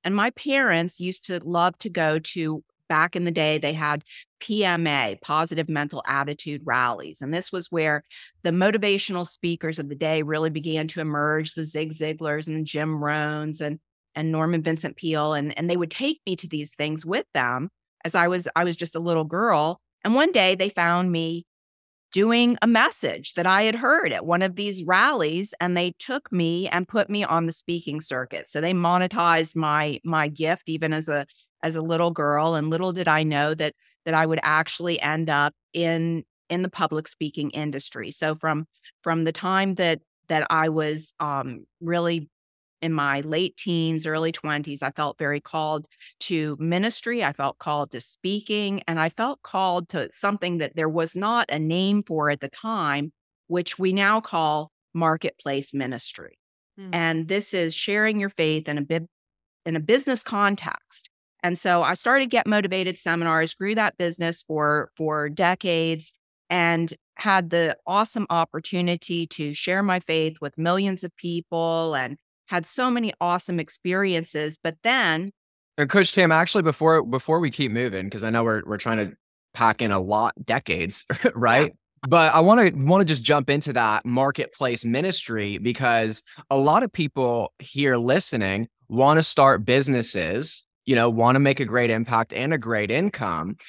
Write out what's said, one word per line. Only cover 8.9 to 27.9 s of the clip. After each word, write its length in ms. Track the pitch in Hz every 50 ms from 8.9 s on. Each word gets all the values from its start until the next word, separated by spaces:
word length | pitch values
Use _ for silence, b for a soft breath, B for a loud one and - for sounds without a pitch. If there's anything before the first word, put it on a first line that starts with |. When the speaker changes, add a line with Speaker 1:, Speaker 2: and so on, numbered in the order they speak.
| 196 196 - - 190 180 175
Speaker 1:
speakers 540 | 165 - - - 170 170 165 - 160 156 165
of 80 | 147 143
the 80 | 147
day 260 | 139 160 156 160 160
really 280 | 151 147 156 156 160 160
began 360 | 151 156 147 165 156 156 160 160
to 120 | - 170
emerge, 540 | 156 156 147 147 147 151 151 156 160 156 -
the 100 | 165 160
Zig 280 | 156 - 151 160 160
Ziglars 540 | 151 160 156 156 156 156 160 151 147 151 156
and 100 | 160 156
the 60 | 156
Jim 380 | 156 151 - 147 151 156 156 147
Rohns 600 | 147 147 151 151 151 151 151 151 151 151 151 156
and, 200 | 156 147 156 160 _ _ _ _ _ _ _
and 160 | 151 156 160
Norman 320 | 160 156 160 165 175 165
Vincent 340 | 156 165 160 160 165 156 -
Peale. 380 | - - 160 156 151 147 151 156
And, 240 | 147 143 151 - -
and 100 | 170 175
they 80 | 175
would 140 | 180 175 160
take 300 | - - 262 285 320 _ _
me 100 | 196 185
to 100 | 170 -
these 280 | 160 160 151 147 151 -
things 280 | - 147 151 156 156 160
with 220 | 160 190 262 - _ _
them 360 | 143 127 120 123 127 147 190 _ _ _ _ _ _ -
as 100 | 165 -
I 140 | 185 170 175
was, 180 | 180 180 175 - -
I 80 | 165
was 140 | 175 180 165
just 180 | - 170 165 -
a 60 | 165
little 240 | 170 175 170 160 156
girl. 560 | 156 165 185 220 233 185 151 151 160 180 _ _ _ _ _ -
And 100 | 208 226
one 160 | 262 302 359
day 240 | 359 233 190 185 190
they 140 | 180 190 202
found 420 | - - 170 170 175 180 180 185
me 340 | 170 165 165 165 165 170 - _ _ _ _ _ _ _ _ _ _ _ _ _
doing 440 | - 185 202 226 233 240 240 240 240 -
a 40 | -
message 680 | 233 233 220 254 330 - - - 135 82 - 139 - -
that 120 | 180 170
I 180 | 185 185 196 220
had 100 | 220 220
heard 380 | 233 262 247 294 339 - 156
at 120 | - 87 110
one 180 | 160 170 175
of 140 | 190 190 175
these 280 | 185 208 202 196 185 170
rallies, 680 | 160 185 190 220 269 294 233 165 151 160 175 202 - - -
and 160 | 175 180 175
they 160 | 175 175 180 - _
took 320 | - - 254 277 _ -
me 360 | - 180 170 165 170 175 190 -
and 200 | - 180 185 -
put 220 | - 226 202 -
me 140 | 208 208 202
on 220 | - 160 165 165
the 60 | 165
speaking 480 | 160 - - - 170 170 165 156